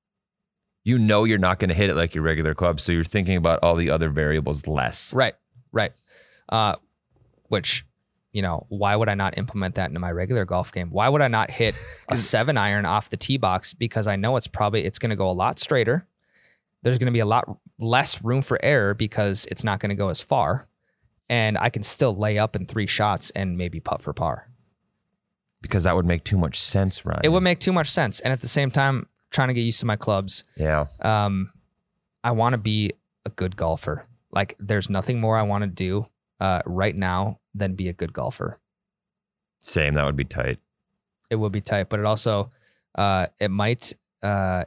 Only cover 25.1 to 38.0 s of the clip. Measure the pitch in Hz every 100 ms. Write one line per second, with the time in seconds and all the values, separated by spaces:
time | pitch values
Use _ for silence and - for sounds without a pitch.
25.1 | _ _ _ _ _ - 101 85 87 87
26.1 | 85 - 98 80 - - 98 95 - 85
27.1 | 80 151 175 185 175 190 180 151 - 127
28.1 | - 123 131 123 - 139 143 139 131 -
29.1 | _ _ - 127 123 117 110 117 104 -
30.1 | 98 98 - - - 78 78 71 - -
31.1 | 107 101 98 95 - _ _ _ _ _
32.1 | _ 117 113 113 123 104 107 104 - _
33.1 | _ - - 92 92 82 80 - 76 -
34.1 | _ _ 98 101 - 101 104 92 98 92
35.1 | 123 110 110 104 101 104 87 92 101 104
36.1 | _ _ _ 95 87 - 90 101 87 92
37.1 | 90 101 110 _ 101 98 95 90 87